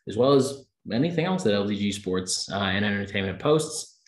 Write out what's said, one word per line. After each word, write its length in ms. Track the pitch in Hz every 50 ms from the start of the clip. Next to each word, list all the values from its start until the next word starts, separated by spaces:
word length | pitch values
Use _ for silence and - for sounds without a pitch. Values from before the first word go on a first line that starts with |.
| _ -
as 80 | 98
well 160 | 107 123 139
as 340 | 143 135 123 - - - - _ _ _ _ -
anything 360 | 101 120 147 170 170 160 160
else 180 | 185 185 180 -
that 100 | 110 101
L 140 | 101 98 104
D 80 | 104
G 160 | 98 101 101
Sports, 580 | 95 - - 95 90 92 92 - - - - -
uh, 60 | 95 98
and 260 | 101 95 95 101 104
Entertainment 540 | 104 101 101 101 98 - 101 95 95 87 -
posts, 600 | - 147 151 156 156 - - - - - - _ _